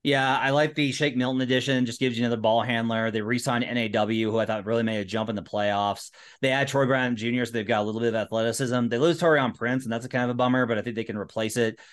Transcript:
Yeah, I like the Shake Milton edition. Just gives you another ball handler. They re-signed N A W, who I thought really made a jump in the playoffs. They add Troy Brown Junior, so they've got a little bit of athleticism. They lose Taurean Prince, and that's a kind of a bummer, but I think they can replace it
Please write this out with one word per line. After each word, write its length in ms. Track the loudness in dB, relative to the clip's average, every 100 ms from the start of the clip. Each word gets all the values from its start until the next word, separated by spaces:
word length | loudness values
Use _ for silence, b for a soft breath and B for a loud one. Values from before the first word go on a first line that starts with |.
Yeah, 340 | 0 2 2 2
I 140 | 2
like 240 | 2 2 2
the 160 | 0
Shake 260 | 2 0 0
Milton 240 | 0 0
edition. 460 | 0 0 2 0 0
Just 120 | 0
gives 160 | -2 0
you 80 |
another 160 | 0 0
ball 220 | 2 2
handler. 480 | 2 0 0 0 -2
They 120 | -2
re-signed 420 | -2 -2 0 -2
N 120 | -2 -2
A 120 | 0
W, 420 | 0 0 0 0
who 80 | 0
I 80 | 0
thought 220 | -2 -2
really 160 | 0
made 160 | 0 -2
a 60 | -4
jump 260 | -4 -4
in 40 | -6
the 60 |
playoffs. 720 | -4 -2 0 0 0 -2 -8 B B B
They 100 | 0
add 160 | 0 0
Troy 180 | 2 2
Brown 300 | 2 2 0
Junior, 280 | -2 -2
so 100 | -2
they've 140 | -2 0
got 140 | 0
a 20 |
little 180 | 0 0
bit 80 | 0
of 60 | 0
athleticism. 760 | -2 0 0 0 0 0 0
They 100 | 2
lose 200 | 2 2
Taurean 360 | 4 4 2 -2
Prince, 280 | -2 -2
and 80 | -4
that's 140 | -6 -4
a 40 |
kind 160 | -2 0
of 40 |
a 60 | 2
bummer, 320 | 2 2 2
but 100 | 0
I 60 |
think 120 | -2 -6
they 80 |
can 140 | -6 -6
replace 400 | -6 -4 -2 0
it 220 | 0 -2 B